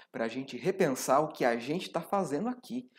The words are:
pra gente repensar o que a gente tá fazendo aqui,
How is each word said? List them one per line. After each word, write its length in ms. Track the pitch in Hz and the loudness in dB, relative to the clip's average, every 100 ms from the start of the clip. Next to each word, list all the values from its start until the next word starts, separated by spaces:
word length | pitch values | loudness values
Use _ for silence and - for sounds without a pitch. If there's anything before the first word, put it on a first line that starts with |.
| - | -12
pra 200 | 123 113 | -4 -2
gente 260 | 127 135 123 | -2 -8 -2
repensar 640 | 151 196 160 127 - 135 | -2 2 2 2 4 4
o 80 | 151 | 4
que 160 | - | 2
a 140 | 131 117 | 2 2
gente 340 | 120 165 - | -2 -4 -2
tá 80 | 170 | -6
fazendo 480 | 170 196 165 143 220 | -2 0 0 -2 -2
aqui, 420 | 247 - 120 - | -6 -8 -8 -8